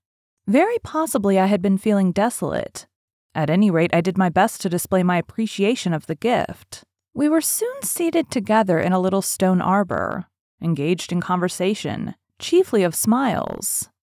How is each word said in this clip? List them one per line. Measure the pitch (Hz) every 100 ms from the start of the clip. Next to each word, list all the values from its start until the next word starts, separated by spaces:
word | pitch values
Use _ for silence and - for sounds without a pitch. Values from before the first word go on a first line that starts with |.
| _ _ _ _ -
Very | 240 392 480
possibly | - 311 320 247 202 196
I | 190
had | 202
been | 196 196
feeling | 220 202 190
desolate. | 175 226 - 160 - - - - _ _ _ _
At | - 151
any | 180 214
rate, | 165 175
I | 170
did | 175 185
my | 185
best | 165 214 -
to | 190
display | 175 - 185
my | 180 175
appreciation | - - 220 - 196 247 180
of | 160 -
the |
gift. | 160 233 220 - - - - _ _ _
We | - 294
were | 320
soon | - - 466 539
seated | - - 339 339 294
together | 254 196 214 196 165
in | -
a | 185
little | 185 196
stone | - - 185 180
arbor, | - 196 185 - 92 - - _ _ -
engaged | 165 156 143 175 -
in | 175
conversation, | - 180 180 - 190 208 143 - - - _ -
chiefly | - 349 370 220
of | 180
smiles. | 160 - 240 269 175 - 50 - - - _